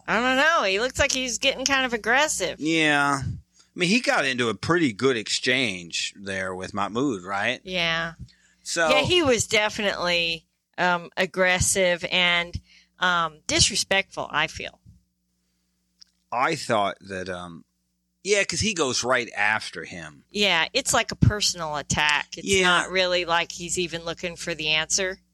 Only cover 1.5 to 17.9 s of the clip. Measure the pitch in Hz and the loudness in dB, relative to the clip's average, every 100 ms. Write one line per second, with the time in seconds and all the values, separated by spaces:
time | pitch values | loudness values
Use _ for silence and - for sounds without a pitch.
1.5 | - 262 269 262 233 208 254 302 - 175 | 0 0 0 0 -2 2 2 2 0 -4
2.5 | 123 147 165 156 147 143 139 131 - - | -2 0 2 4 4 4 0 -2 -8 -12
3.5 | _ _ - 175 233 262 247 139 123 120 | _ _ -2 2 2 2 0 2 0 0
4.5 | 101 - 170 151 98 127 120 101 - - | 0 0 2 2 2 2 2 -2 -2 0
5.5 | 127 123 92 85 - - - 98 95 95 | 2 0 -4 -8 -6 -6 -8 -8 -6 -4
6.5 | 92 92 101 98 110 147 101 90 98 110 | -6 -6 -4 -2 -2 -2 -2 -4 -2 -2
7.5 | 127 190 185 170 165 165 160 - _ _ | -4 -6 -4 -2 -2 -4 -10 -18 _ _
8.5 | _ - - 165 262 269 359 294 226 - | _ -6 0 2 4 4 4 4 2 2
9.5 | 214 214 208 202 143 175 175 165 165 - | 0 0 0 -2 -2 0 0 -2 -4 -10
10.5 | _ _ - 180 175 170 - 190 - 185 | _ _ -2 0 0 -2 -4 -2 2 2
11.5 | 180 - 202 180 175 180 180 175 175 170 | 4 2 2 2 2 0 2 2 2 0
12.5 | - - _ _ - 180 175 165 151 - | -8 -12 _ _ -4 0 2 0 -4 -2
13.5 | 320 - 196 - 196 190 - - 147 156 | 2 2 2 0 0 0 -6 -4 -2 -2
14.5 | - - - - - _ _ _ _ _ | -4 -12 -14 -20 -20 _ _ _ _ _
15.5 | _ _ _ _ _ - _ _ 117 143 | _ _ _ _ _ -20 _ _ 0 0
16.5 | 165 - 110 101 - 95 95 92 90 87 | 0 0 0 0 -2 -8 -8 -8 -8 -10
17.5 | 82 - _ _ | -16 -20 _ _